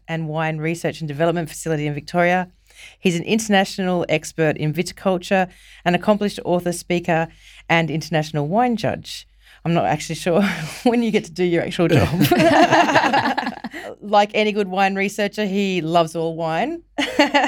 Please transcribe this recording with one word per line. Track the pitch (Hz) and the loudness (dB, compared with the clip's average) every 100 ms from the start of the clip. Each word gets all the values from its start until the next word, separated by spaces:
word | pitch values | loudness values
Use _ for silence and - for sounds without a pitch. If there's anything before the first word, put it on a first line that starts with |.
| - | -8
and | 165 156 | -6 -4
wine | 156 160 156 | -4 -4 -2
research | 160 165 160 151 | -4 -2 -4 -4
and | 156 | -6
development | 143 170 170 156 | -2 0 0 -4
facility | - 160 151 147 | -8 -4 -2 -2
in | 143 | -6
Victoria. | - 175 175 180 180 _ _ - - - | -4 0 2 2 -2 _ _ -20 -20 -4
He's | 190 170 | 0 0
an | |
international | - 220 220 196 196 - 185 180 - | 0 0 4 2 2 -2 -2 0 0
expert | 156 - - 156 - | -2 -2 -2 0 0
in | 151 | -2
viticulture, | 156 180 - 196 180 - 190 185 - - - | -2 -4 -4 -2 -2 0 0 0 -6 -20 -6
an | 175 175 | -2 0
accomplished | 214 208 202 - - | 2 0 0 -4 -2
author, | 175 175 | -2 -2
speaker, | 170 - 180 175 160 165 - - - - | -4 -2 -2 0 0 0 -8 -20 -12 0
and | 170 160 | 0 0
international | 160 - 160 151 151 147 | -2 -2 -2 -2 -2 0
wine | 208 247 220 | 0 0 0
judge. | 123 - - - - _ _ - | -2 -4 -8 -16 -18 _ _ -8
I'm | 165 170 | -2 0
not | 95 | 2
actually | 151 - 160 | 0 -4 -6
sure | 185 175 | 0 2
<laughs> | 196 165 156 - | 2 -2 -8 -2
when | 247 240 | 0 2
you | 233 | 2
get | 196 - | 0 -2
to | |
do | 160 | -2
your | 180 170 | 0 0
actual | - 180 165 | 0 0 2
job. | 143 92 | 4 2
<laughs> | 170 - 294 330 - 349 311 320 254 269 254 - - 226 - 226 330 - - | 2 2 4 6 4 4 4 4 2 2 2 0 -2 -6 -8 -12 -14 -16 -14
Like | 208 208 208 | 0 2 4
any | 214 214 | 2 2
good | 208 190 | 2 0
wine | 185 196 190 | 2 0 2
researcher, | 196 - 202 214 208 | -2 -2 -4 -2 -2
he | 196 196 180 | 0 0 0
loves | 160 170 160 170 | 2 2 2 0
all | 165 165 | -4 -4
wine. | 165 165 254 339 - - | -4 -2 -2 -6 -8 -6
<laughs> | 277 - 285 285 | -2 2 2 2